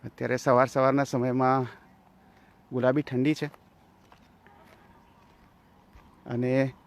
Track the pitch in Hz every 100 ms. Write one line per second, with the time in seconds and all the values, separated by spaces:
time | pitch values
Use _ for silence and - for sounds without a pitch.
0 | 117 - 120 123 - 123 127 139 131 139
1 | 139 131 127 127 131 131 123 - - _
2 | _ _ _ - - _ _ 127 127 139
3 | 143 127 139 151 147 - _ _ _ _
4 | _ - _ _ - - - - - -
5 | _ _ _ _ _ _ _ _ _ -
6 | - _ - 120 127 131 135 -